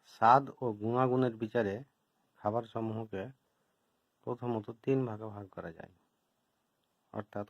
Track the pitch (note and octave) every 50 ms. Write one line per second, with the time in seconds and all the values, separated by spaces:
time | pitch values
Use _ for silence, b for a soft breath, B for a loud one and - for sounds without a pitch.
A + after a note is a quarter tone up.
0 | _ - - - A2 A#2 B2+ C#3 C#3 - - - B2+ A#2+ G#2+ G#2 G#2 A2+ A#2+ B2+
1 | C3 B2+ B2+ B2+ C3 B2 A2+ A2 A#2 A2 - A#2+ A2 G2 G2 A#2 C#3 - _ _
2 | _ _ _ _ _ _ _ _ - G#2 G#2+ A#2+ A#2 - - A2+ A2+ A2 A2 A2+
3 | A2+ A2 G2+ F#2+ G2 C3 - _ _ _ _ _ _ _ _ _ _ _ _ _
4 | _ _ _ _ - B2 B2 - A#2+ A#2+ A#2 A2 G#2 - A2+ - - C#3 C3+ C3+
5 | B2+ A#2 G#2+ G#2+ A2 G#2+ G#2 G2+ G2+ F#2+ - - F2 E2+ D#2+ E2 - - F#2 _
6 | _ _ _ _ _ _ _ _ _ _ _ _ _ _ _ _ _ _ _ _
7 | _ _ - G#2+ G#2+ - - G2+ G#2